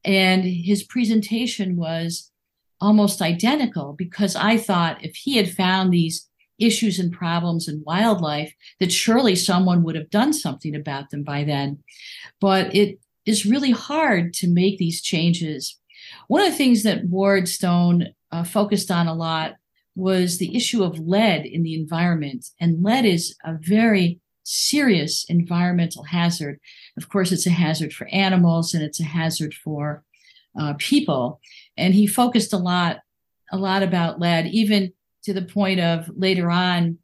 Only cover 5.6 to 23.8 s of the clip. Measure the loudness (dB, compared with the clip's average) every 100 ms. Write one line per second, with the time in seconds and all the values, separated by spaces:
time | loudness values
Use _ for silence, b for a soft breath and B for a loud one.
5.6 | 2 2 2 2 0 -4 -14 _ _ _
6.6 | 0 2 0 0 -4 -4 -4 -2 -2 -2
7.6 | -4 -8 -4 0 2 2 -2 -4 -6 _
8.6 | B B -2 0 2 4 4 2 0 2
9.6 | 4 2 2 -4 -2 0 0 0 -4 -8
10.6 | -8 -8 -8 -10 -10 -10 -6 -4 -2 -2
11.6 | -4 -8 _ B B B B _ 2 2
12.6 | 2 2 2 -2 _ _ -2 0 2 2
13.6 | 2 0 -2 -2 2 2 0 -2 0 4
14.6 | 2 0 -4 -4 -4 0 2 0 -4 -6
15.6 | -10 -14 _ B B B B 2 2 2
16.6 | 2 4 2 0 -2 0 2 2 0 -2
17.6 | 0 2 4 2 0 _ _ -8 -2 -2
18.6 | 0 0 0 0 0 -2 -4 -4 -6 -10
19.6 | _ _ _ -4 0 2 0 -2 -2 -2
20.6 | -2 0 0 -2 0 2 2 0 -2 -4
21.6 | -2 -4 -4 0 0 0 -4 -10 -14 _
22.6 | -2 0 2 2 2 2 -2 -10 -10 -8
23.6 | 0 2